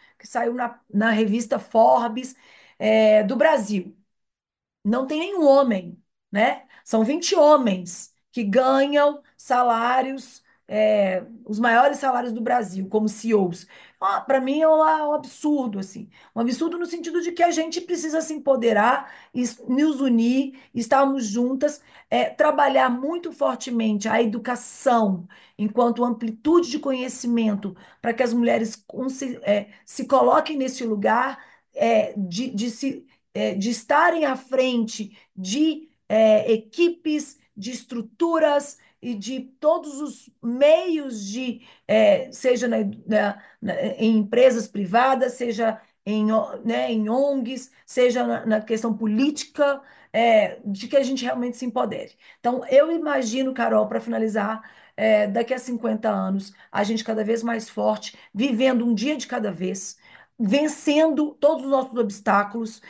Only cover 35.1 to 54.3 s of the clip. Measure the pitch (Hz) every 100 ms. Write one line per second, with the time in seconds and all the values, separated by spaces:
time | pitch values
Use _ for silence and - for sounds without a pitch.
35.1 | - _ - 185 254 320 302 - _ _
36.1 | 214 220 214 233 220 - - 349 339 311
37.1 | 302 285 - _ - 202 247 - 233 -
38.1 | - 339 320 311 285 285 - _ _ 247
39.1 | 214 208 262 262 _ 302 339 302 269 294
40.1 | - - _ 233 247 294 330 370 311 269
41.1 | 220 196 226 254 - - _ - 214 208
42.1 | 190 - - - 233 240 220 202 - -
43.1 | 214 208 202 - _ 202 - 214 - 220
44.1 | 220 202 233 262 233 - 208 180 220 262
45.1 | 262 254 240 240 208 226 220 - _ 196
46.1 | 214 214 220 - - 233 240 254 226 214
47.1 | 247 285 269 233 254 - _ - 254 247
48.1 | 240 240 233 226 214 214 220 226 202 220
49.1 | 214 285 294 - - 285 277 - - _
50.1 | 220 233 220 190 - 202 196 233 285 254
51.1 | 262 247 247 247 240 247 247 226 - -
52.1 | _ - _ 240 254 - 262 320 339 302
53.1 | 277 226 254 262 254 233 214 214 220 226
54.1 | 226 220